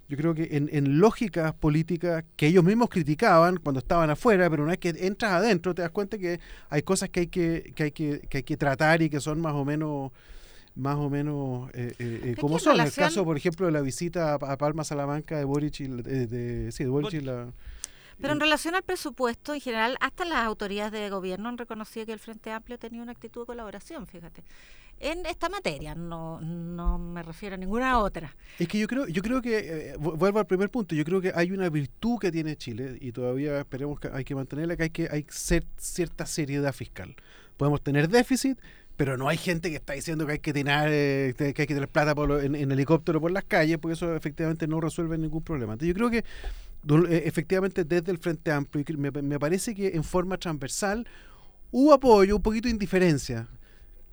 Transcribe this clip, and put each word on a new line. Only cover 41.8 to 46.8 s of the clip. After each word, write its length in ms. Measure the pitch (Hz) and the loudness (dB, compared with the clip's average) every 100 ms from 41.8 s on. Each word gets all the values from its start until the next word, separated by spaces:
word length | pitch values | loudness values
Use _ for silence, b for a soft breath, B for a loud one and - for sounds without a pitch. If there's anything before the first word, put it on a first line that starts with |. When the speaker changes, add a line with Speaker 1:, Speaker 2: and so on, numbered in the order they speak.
| 139 | 0
Speaker 1:
plata 260 | - 147 147 | 2 2 2
por 140 | 147 | 2
lo, 100 | 143 | 2
en, 160 | 139 147 | 0 0
en 160 | 139 | 0
helicóptero 480 | 135 139 160 160 160 | 2 4 4 4 0
por 120 | 160 | 0
las 120 | 190 | -2
calles, 340 | - 196 156 165 | 0 2 4 2
porque 180 | 165 165 | -2 -4
eso 200 | 170 160 | -2 -2
efectivamente 500 | 156 147 160 160 160 | -4 -2 -2 -2 -2
no 140 | 160 | 0
resuelve 380 | 160 - 165 160 | -2 -2 -2 -2
ningún 260 | 156 156 | -2 -4
problema. 300 | 156 151 110 | -4 -4 -4
Entonces, 160 | 110 165 | -2 -2
yo 0 | 175 | 2
creo 140 | 240 | 2
que 140 | 233 214 B B B B B | 0 -2 B B B B B